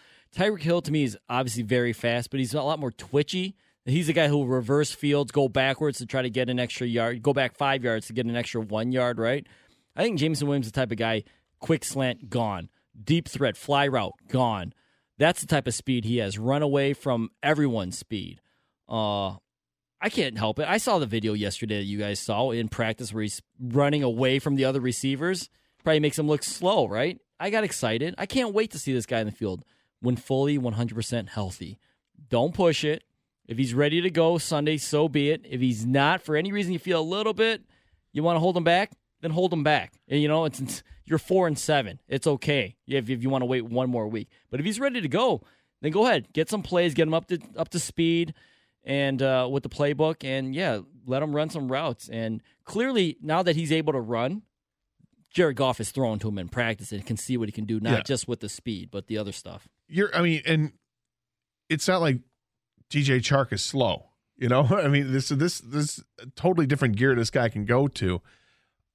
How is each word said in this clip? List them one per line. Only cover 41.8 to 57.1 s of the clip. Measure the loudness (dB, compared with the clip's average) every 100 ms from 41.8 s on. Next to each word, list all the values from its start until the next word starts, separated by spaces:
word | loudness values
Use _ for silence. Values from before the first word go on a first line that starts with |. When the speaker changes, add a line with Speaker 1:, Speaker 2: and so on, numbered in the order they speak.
| 2 -8 -6
Speaker 1:
It's | -2 0
okay | 0 2 0 0 -8 -4
if, | -2 -2
if | -2
you | 0
wanna | 0 0
wait | -2
one | -2 -2 0
more | 0 -2
week. | -6 -8 _ -10
But | -6
if | -4
he's | -2
ready | -2 -2
to | -2
go, | 2 2 0 -4 _ _ _
then | -2
go | 2 4
ahead, | 2 0
get | -2 0
some | -2
plays, | 0 2 2
get | 4 2
him |
up | 2 0
to, | -6 -6 -6
up | -4
to | -4
speed, | -4 0 2 2 0 -6 _ _ _ _
and, | -4 0 0 2
uh, | 2 2 2
with | -2
the | -4
playbook, | -2 0 2 0 0
and, | -4 -4 -4
yeah, | -2 -2 -2 -6 -14 -4
let | -2
him | 0
run | 0 -2
some | -2 -4
routes. | -2 -2 -6 -8
And | -6 -4 -6 -10 _
clearly, | -8 -2 0 2 0 -2
now | -2 0
that | 2 2
he's | 2
able | 0 0
to | -2
run, | -2 -2 -2 -4 -10 _ _ _ _ _ _ _ _
Jared | 2 2 4
Goff | 0 0
is | -4
throwing | -2 -2 -2
to | -4
him | -6
in | -6
practice | -2 -2 -2 -6
and | -10
can | -6